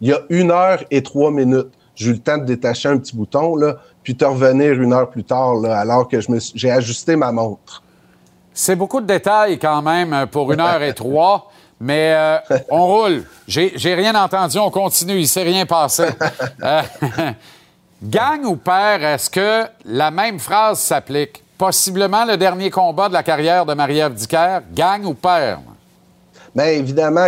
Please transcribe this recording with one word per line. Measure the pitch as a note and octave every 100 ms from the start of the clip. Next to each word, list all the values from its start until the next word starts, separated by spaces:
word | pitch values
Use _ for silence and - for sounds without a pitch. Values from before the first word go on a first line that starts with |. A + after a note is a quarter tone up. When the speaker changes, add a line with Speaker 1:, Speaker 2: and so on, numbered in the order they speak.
Speaker 1:
Il | A#2
y |
a | C#3+ -
une | E3+ F3
heure | F3 F#3 F3+ -
et | C#3
trois | C3 C#3+ D3+
minutes. | D3 B2+ C3 C3 _ _ -
J'ai | A2
eu |
le | A2+
temps | C3 D3+
de |
détacher | C3 A#2+ B2 A#2 C#3
un | C#3
petit | C3+ A#2
bouton, | - C#3 E3 D#3+
là, | D3 C#3 - _
puis | - B2
te | C#3+
revenir | C3 C3 C3 D3 C3
une | B2
heure | B2 B2
plus | -
tard, | G2+ B2+ C3 A#2
là, | A2+ G#2+
alors | G#2 B2 B2
que | B2
je | G#2+
me | A#2
suis, | - A2+
j'ai | B2+
ajusté | B2+ A#2 A#2+ - D#3+
ma | B2+
montre. | A#2 A2+ G2+ - - _ _ _ _ _ _ _
Speaker 2:
C'est | - - F#3
beaucoup | G3 C4+
de | G3+
détails | F#3+ G3 G#3+ G#3+ E3+
quand | D#3 D3+
même, | D3+ E3+ F3
euh, | D3 C3+
pour | D3 C3+
une | D3+
heure | E3+ E3+
et | D3
trois, | - A#2 D3 F3 G3 - - _
Speaker 1:
<laughs> | -
Speaker 2:
mais, | A#2+ D3 D#3 D#3
euh, | D#3 D#3 - C3+ -
on | D3+ F3+
roule. | G#3 G#3+ D3+ - - -
J'ai, | G2 F#3 C#3
j'ai | C3
rien | F3+ G#3+ G#3+
entendu, | F#3+ F#3+ F3 D3+
on | G#3
continue, | F#3+ G3 - F3 G3
il | D3+
s'est | F#3
rien | F3 F#3+ F3+
passé. | E3+ C#3+ - E3
Speaker 1:
<laughs> | - D#3 - B2+ -
Speaker 2:
Euh, | - D#3 D3 - C#3 A#2 D#3 A2 -
<laughs> | - _ _ _ _
gagne | G#2 F#3 B3+ D4+ C4+
ou | F3
perd, | - F#3 G#3 G3+
est-ce | D3+ D3 -
que | - G3+ A3 A3+ - E2+
la | A#2+ D#3
même | D#3+ A3 F#3+
phrase | - G3+ A3 G3
s'applique ? | - D3 - C#3+ C#3+ - _ -
Possiblement | F#3 - - F#3 G3 G#3 A#3
le | G3+
dernier | F#3+ F3+ F#3+
combat | F#3+ F3+ D#3 G3+
de |
la | F3
carrière | D3+ D3+ D#3 F3+ D#3+
de | D3
Marie-Ève | C#3+ D3 D3+
Dicker, | A2+ A2 E3 E3+ F#3 E2+
gagne | E2+ E3+ G3+ G3+
ou |
perd ? | C3+ F3+ F3 C3 E2+ A#1+ G#1+ _ _ _ _ _ _ - B2
Speaker 1:
Bien, | D3+
évidemment, | D#3 C3 C3+ D#3 D#3+